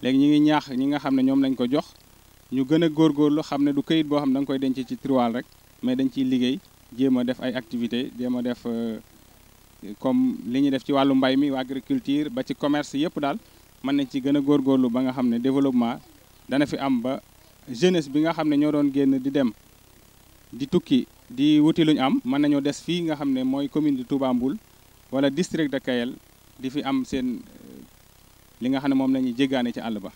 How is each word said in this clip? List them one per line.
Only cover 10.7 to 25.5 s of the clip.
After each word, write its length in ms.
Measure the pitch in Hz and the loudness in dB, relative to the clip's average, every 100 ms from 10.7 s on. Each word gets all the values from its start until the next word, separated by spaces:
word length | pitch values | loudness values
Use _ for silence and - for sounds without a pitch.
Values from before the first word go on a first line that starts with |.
def 120 | 135 120 | 0 0
ci 60 | |
wàllu 220 | 139 139 | 2 2
mbay 220 | 131 131 135 | 2 2 2
mi, 120 | 143 | 0
agriculture, 800 | 131 127 135 - 135 120 143 151 | -2 -6 -8 -4 -4 -2 -2 -2
ba 120 | 123 | -6
ci 120 | 131 135 | -8 -4
commerce 380 | 147 147 147 135 | -2 -2 -2 -4
yëpp 240 | 143 - | -4 -2
daal, 180 | 143 208 - - - - | -4 -4 -10 -20 -20 -10
mën 100 | 131 143 | -2 -2
nañ 120 | 135 | 0
ci 120 | 143 | -2
gën 140 | 131 143 | 0 2
a 40 | |
góorgóorlu 500 | 139 147 131 135 127 | 4 4 4 4 4
ba 120 | 120 | 2
nga 100 | 131 | -2
xam 160 | 127 127 | 0 0
ne 80 | 117 | 2
développement 600 | 123 135 139 127 117 123 - - _ _ - | 0 2 2 2 0 -2 -12 -20 _ _ -6
dana 180 | 135 143 | -2 -2
fi 120 | - | -2
am 240 | 139 127 | -2 -2
ba 200 | 120 139 - - - _ - | -2 -6 -10 -20 -20 _ -16
jeunesse 400 | 117 180 180 143 | 0 2 2 -2
bi 120 | 139 | 0
nga 100 | 160 | 0
xam 140 | 165 156 | 0 0
ne 60 | 143 | 2
ñoo 160 | 151 | 2
doon 180 | 147 143 | 2 0
génn 260 | 135 139 135 | 2 2 2
di 100 | 131 | 0
dem, 220 | 139 127 - _ - _ _ - _ _ - _ | 0 0 -2 _ -20 _ _ -20 _ _ -20 _
di 140 | 117 139 | -12 -2
tukki, 380 | 180 - 127 - - - | -2 2 0 0 -12 -18
di 300 | 127 147 151 | -2 2 4
wuti 240 | 151 160 | 4 4
luñ 160 | 160 147 | 2 4
am, 200 | 131 139 123 | 2 0 0
mën 140 | 135 | 0
nañoo 200 | 147 143 | 2 2
des 200 | 143 139 | 0 -6
fii 200 | - 175 | -4 -2
nga 120 | 165 147 | -2 -4
xam 160 | 143 | -2
ne 120 | 131 | -2
mooy 260 | 131 135 143 | -2 -2 -2
commune 260 | 156 151 135 | -2 0 -2
de 60 | |
Touba 300 | 123 143 131 | -2 -2 0
Mboul 240 | 123 127 214 - - - _ - | 0 0 -4 -10 -20 -20 _ -8
wala 180 | 131 139 | 0 0
district 420 | 139 180 | 0 -4